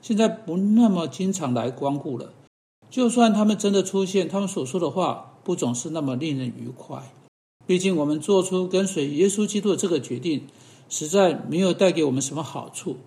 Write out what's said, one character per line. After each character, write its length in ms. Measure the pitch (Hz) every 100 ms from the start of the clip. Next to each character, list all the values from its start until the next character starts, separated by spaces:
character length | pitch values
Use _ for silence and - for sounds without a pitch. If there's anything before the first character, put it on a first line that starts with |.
现 140 | - 214
在 140 | 220
不 260 | - - 175
那 320 | 202 214 233
么 200 | 180 160
经 240 | - 190
常 220 | 190 143
来 160 | 120 117
光 300 | 127 139 143
顾 180 | 151 123
了。 160 | - - _ _ _ _ _
就 200 | - 240
算 240 | 240 233
他 100 | 208
们 140 | 214 214
真 160 | 202
的 100 | 202
出 220 | 185 196 190
现， 240 | 196 170
他 100 | 196
们 80 | 196
所 180 | 190 131
说 140 | 185
的 100 | 165
话 480 | 156 165 110 - -
不 120 | - 170
总 200 | 131 120
是 140 | 165
那 120 | 160
么 140 | 143 127
令 220 | 160 135
人 100 | 123
愉 220 | 120 120
快。 440 | 131 - 135 135 - _ _ _ _ -
毕 100 | 180
竟 200 | 185 175
我 80 | 147
们 120 | 156
做 220 | 147 196
出 240 | 180 185 185
跟 220 | 185 190
随 220 | 190 143
耶 180 | 143 196
稣 180 | 196 208
基 140 | 208
督 120 | 202
的 40 | 170
这 140 | 196
个 100 | 165
决 180 | 131 120
定， 300 | 165 139 - _ - - -
实 220 | - 151
在 240 | 190 185 131 -
没 100 | 156
有 140 | 190
带 180 | 170 190
给 140 | 170 147
我 40 |
们 120 | 131
什 120 | 135
么 80 | 147
好 280 | 160 135 120
处 260 | - 180 135